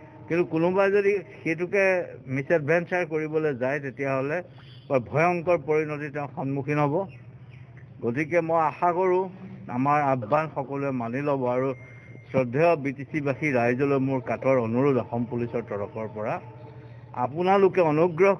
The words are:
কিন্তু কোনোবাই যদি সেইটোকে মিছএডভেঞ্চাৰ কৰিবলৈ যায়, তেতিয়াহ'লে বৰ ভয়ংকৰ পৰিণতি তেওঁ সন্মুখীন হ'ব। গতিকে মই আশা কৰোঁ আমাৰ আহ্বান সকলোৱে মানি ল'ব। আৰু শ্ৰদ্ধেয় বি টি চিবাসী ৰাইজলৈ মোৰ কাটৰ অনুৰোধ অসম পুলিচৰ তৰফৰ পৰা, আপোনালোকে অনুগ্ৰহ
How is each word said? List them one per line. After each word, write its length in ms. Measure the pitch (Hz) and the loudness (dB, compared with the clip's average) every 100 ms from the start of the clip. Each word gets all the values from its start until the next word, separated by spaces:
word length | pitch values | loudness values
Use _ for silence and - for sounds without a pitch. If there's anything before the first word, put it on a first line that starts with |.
| - - - | -20 -16 -4
কিন্তু 160 | 165 175 | -2 0
কোনোবাই 420 | 160 175 185 196 | 2 2 4 4
যদি 220 | 202 196 202 160 - | 4 2 0 -4 -8
সেইটোকে 400 | 156 165 175 202 196 185 160 - 131 | -4 -4 -2 2 2 2 -2 -10 -8
মিছএডভেঞ্চাৰ 760 | 131 139 170 143 170 170 180 165 | -6 0 0 2 0 0 -4 -2
কৰিবলৈ 480 | 156 156 156 151 123 | -2 -2 0 0 0
যায়, 180 | 127 147 | -2 -2
তেতিয়াহ'লে 580 | 139 117 139 135 139 170 175 - - - - | -6 -6 -2 -2 -2 -4 -6 -16 -20 -16 -2
বৰ 100 | 135 101 | -2 0
ভয়ংকৰ 480 | 139 175 175 165 170 143 | 2 2 2 2 0 2
পৰিণতি 380 | 156 151 147 147 147 | 0 0 -4 -8 -8
তেওঁ 120 | 143 - | -8 -6
সন্মুখীন 440 | 135 139 131 147 | -4 -4 -2 0
হ'ব। 160 | 143 160 196 - - - - - - - - - | 2 0 -4 -10 -20 -20 -20 -20 -20 -20 -20 -6
গতিকে 380 | 113 123 156 170 | -4 -2 0 0
মই 200 | 160 165 | 2 2
আশা 280 | 156 - 175 170 | 2 2 0 2
কৰোঁ 260 | 185 180 190 - - - - 120 | 2 2 0 -8 -16 -16 -8 -2
আমাৰ 220 | 139 147 139 | 2 2 4
আহ্বান 340 | 131 104 147 156 147 | 0 2 0 0 -4
সকলোৱে 360 | 131 139 139 131 | -6 -4 -4 -4
মানি 180 | 117 127 147 | -4 -2 0
ল'ব। 140 | 139 123 127 | 0 0 0
আৰু 140 | 135 127 - - - - - | -2 -4 -10 -20 -20 -20 -4
শ্ৰদ্ধেয় 440 | 131 123 131 170 165 | 0 0 4 4 4
বি 80 | 139 135 | 0 -6
টি 60 | 135 | -6
চিবাসী 360 | 151 143 123 151 123 | -4 -2 -2 0 2
ৰাইজলৈ 400 | 120 123 143 139 131 | 2 2 2 2 2
মোৰ 120 | 131 120 | -2 -4
কাটৰ 260 | 110 131 131 110 | -2 2 2 2
অনুৰোধ 300 | 120 143 127 | 2 4 2
অসম 180 | 104 120 117 | 0 -4 -2
পুলিচৰ 300 | 120 117 120 110 | -4 -4 -4 -4
তৰফৰ 380 | 104 101 110 107 107 | -6 -6 -8 -8 -6
পৰা, 200 | 110 175 - - - - - - - - 123 | -6 -6 -8 -18 -18 -18 -18 -20 -12 -6 -4
আপোনালোকে 560 | 151 180 196 190 185 | 0 2 6 6 6
অনুগ্ৰহ 520 | 160 147 175 160 196 190 | 4 4 4 4 4 4